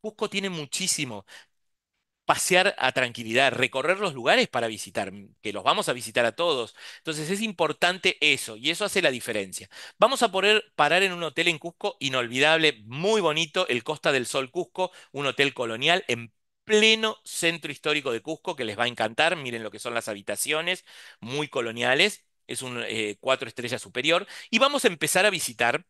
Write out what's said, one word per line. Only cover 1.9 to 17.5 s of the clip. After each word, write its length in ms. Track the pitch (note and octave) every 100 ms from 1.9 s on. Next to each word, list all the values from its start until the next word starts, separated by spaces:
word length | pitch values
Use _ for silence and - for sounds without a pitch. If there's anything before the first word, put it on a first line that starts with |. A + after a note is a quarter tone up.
| _ _ _ -
Pasear 480 | D3+ - F3+ F#3 -
a 140 | B2+
tranquilidad, 600 | C3+ B2 A2+ A2 A#2 C3+
recorrer 460 | A#2 B2+ C3 C#3+ F#3+
los 160 | G3+
lugares 340 | C3+ A#2+ A3 B3
para 180 | B2 A#2
visitar, 460 | G#2+ - G#2 G2 G2 G2 _
que 100 | G#2+
los 100 | G2+
vamos 280 | F#2 F3+ F#3+
a 20 |
visitar 320 | B2 A2+ A#2+
a 80 | A#2+
todos. 420 | - F3 C#3 A2+ - - -
Entonces 320 | - D#3 D#3
es 140 | G3
importante 720 | A3 F#3 D#3+ D3+ F3 F#3 F#3 -
eso, 340 | D3+ C3+ - G#2+
y 140 | C3
eso 160 | E3 G#3
hace 160 | G3+
la 80 | E3
diferencia. 580 | B2+ - G#2+ G2 F2+ G2+ - - _
Vamos 240 | A3 C4+
a 100 | A#3
poder 400 | F#3 G3 G#3+ -
parar 280 | - D3 E3+
en 100 | G3
un 100 | F3
hotel 260 | E3 C3+ E3+
en 100 | D#3+
Cusco, 400 | E3+ - G3+ -
inolvidable, 800 | C3+ C3 A#2+ B2+ D3 D#3+ D#3 A2+ G#2
muy 340 | B2+ F#3 A3
bonito, 480 | E3+ D3+ E3 - F#3
el 160 | B2
Costa 260 | - D3+ E3+
del 140 | C#3
Sol 260 | A#2+ C#3+ C3
Cusco, 400 | F3 E3+ - F#3 - -
un 140 | C3+ C#3
hotel 260 | B2+ C#3+
colonial 500 | C3 A#2 A2+ C#3+ F3 -
en 240 | A#2 A2+ _ _ _
pleno 540 | - G#3+ A3 A3 A3 -
centro 460 | - - E3+